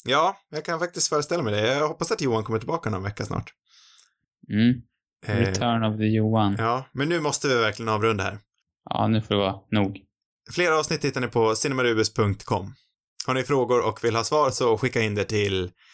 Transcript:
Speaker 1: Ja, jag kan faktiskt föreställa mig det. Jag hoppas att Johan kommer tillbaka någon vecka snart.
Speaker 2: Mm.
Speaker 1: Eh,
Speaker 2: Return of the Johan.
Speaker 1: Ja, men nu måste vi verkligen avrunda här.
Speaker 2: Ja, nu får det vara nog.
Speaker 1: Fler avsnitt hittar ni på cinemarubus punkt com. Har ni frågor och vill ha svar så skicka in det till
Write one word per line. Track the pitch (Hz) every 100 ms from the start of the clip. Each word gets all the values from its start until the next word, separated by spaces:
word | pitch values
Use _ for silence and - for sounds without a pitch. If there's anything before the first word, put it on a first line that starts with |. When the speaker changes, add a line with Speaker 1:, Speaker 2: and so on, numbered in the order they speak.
Speaker 1:
Ja, | 120 143 175 196 _
jag | 151 165
kan | 160
faktiskt | 175 - -
föreställa | 151 143 175
mig | 113
det. | 104 113
Jag | 139 151
hoppas | - -
att | 226
Johan | 135 110
kommer | 107 110
tillbaka | - 165 107
någon | 95
vecka | 98 - 107
snart. | - - _ _ - _ - _ _ _ _ -
Speaker 2:
Mm. | 104 120 123 - _ _ _ -
Speaker 1:
Eh, | 104 98
Speaker 2:
Return | 95 120 113
of | 110 107
the | 107
Johan. | 110 110 110 101 101
Speaker 1:
Ja, | 113 127 135
men | 131 151
nu | 170
måste | 147 - 143
vi | 120
verkligen | 107 101 113
avrunda | 107 113 104
här. | 95 104 _ _ _ _ -
Speaker 2:
Ja, | - 110
nu | 110
får | - 101
det |
vara | 98 98 -
nog. | 107 98 - _ _ _ _ -
Speaker 1:
Fler | 175 175
avsnitt | 156 151 151 143
hittar | 135
ni | 123
på | 120 110 110
cinemarubus | 147 131 120 110 107
punkt | - 104 98 -
com. | 101 98 - _ _ _ - -
Har |
ni | 131
frågor | 127 139 117 123 101
och | 107
vill | 117 113
ha |
svar | 107 151 131
så | - 123 110
skicka | 127 120
in | 110 104
det |
till | 98 107 101 95 90 _ _